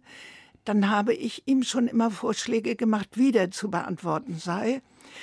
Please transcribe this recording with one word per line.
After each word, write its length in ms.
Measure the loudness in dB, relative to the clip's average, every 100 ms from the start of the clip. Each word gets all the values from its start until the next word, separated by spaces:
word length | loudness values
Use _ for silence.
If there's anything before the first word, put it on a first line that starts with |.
| -10 -20 -20 -20 -20 _
dann 260 | 0 2 4
habe 240 | 2 2
ich 320 | 0 -2 -6 0
ihm 160 | 2
schon 240 | 2 0 2
immer 240 | 2 0
Vorschläge 680 | 0 -4 -2 0 -2 -2 -2
gemacht, 340 | 0 0 -2
wie 180 | 2 4
der 180 | 4 2
zu 200 | -2 -4
beantworten 680 | -4 -4 -6 -2 -4 -4 -8
sei. 440 | -4 -2 -2 -2 -6 _ -20 -20